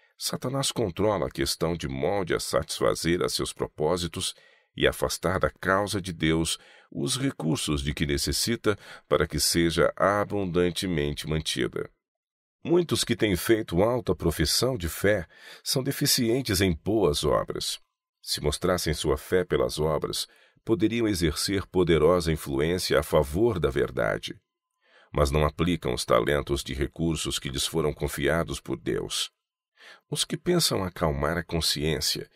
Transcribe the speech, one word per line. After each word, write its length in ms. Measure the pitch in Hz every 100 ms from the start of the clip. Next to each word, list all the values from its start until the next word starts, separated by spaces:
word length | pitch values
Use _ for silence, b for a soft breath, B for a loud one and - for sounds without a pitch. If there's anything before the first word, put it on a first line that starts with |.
| _ -
Satanás 540 | - - 127 135 135
controla 560 | - 107 82 104 98 65
a 40 |
questão 440 | - 67 - 82 85
de 120 | 71
molde 460 | 65 76 101 87
a 60 | 58
satisfazer 840 | - 65 - - 58 52 78 87
a 60 | 65
seus 220 | - 65
propósitos 800 | - - - 76 90 85 - - - b b b -
e 120 | 71
afastar 520 | - 65 - 85 92
da 100 | -
causa 520 | - 92 95 101 101
de 100 | 92
Deus 460 | 80 78 80 82 - B B B
os 260 | - 139 127
recursos 640 | 135 - 156 101 - 73
de 100 | 69
que 120 | - 76
necessita 720 | 73 - 73 - 117 107 101 B B B
para 200 | 69 82
que 120 | 73
seja 540 | - 82 85 80 69 -
abundantemente 1300 | 92 104 101 101 95 85 87 82 95 80 73 73 76
mantida. 640 | 78 - - 58 50 - _ _ _ _ _ _ _
Muitos 400 | 123 175 165 113
que 120 | - -
têm 200 | 110 90
feito 480 | - 110 - 85
alta 320 | 110 123 - 85
profissão 600 | 85 80 78 - 120 113
de 140 | 85
fé 380 | - 98 104 - B B B
são 200 | - 139
deficientes 800 | 135 - 143 - 113 127 123 95
em 120 | 98
boas 500 | 80 92 110 87 73
obras. 560 | 76 55 50 50 - - _ _ _ _
Se 200 | - -
mostrassem 520 | 73 - 90 90 80
sua 240 | 76 76 67
fé 260 | - 92
pelas 340 | 90 76 62 76
obras, 500 | 78 76 - - - b b b -
poderiam 420 | 113 110 117 110
exercer 600 | 90 82 - - 98 -
poderosa 640 | 92 85 80 76 90 80
influência 680 | 78 - 67 78 90 - 69
a 40 |
favor 560 | - 80 71 80 117 92
da 100 | 71
verdade. 640 | 65 62 62 53 53 - - _ _ _ _ b b b
Mas 160 | 69 71
não 160 | 76 73
aplicam 480 | - 82 82 64
os 100 | 60
talentos 600 | - 60 57 71 69 69
de 100 | -
recursos 640 | 65 67 - 82 78 - -
que 120 | 71
lhes 180 | 67 -
foram 260 | 82 76
confiados 640 | 73 73 - 69 82 - 69
por 160 | - 65
Deus. 540 | 57 50 50 - - _ _ _ _ _ B B B
Os 160 | 147 -
que 100 | 156
pensam 480 | 175 175 - 117
acalmar 540 | 92 - 90 71 73 85
a 60 |
consciência, 840 | - 82 - 71 76 76 - - -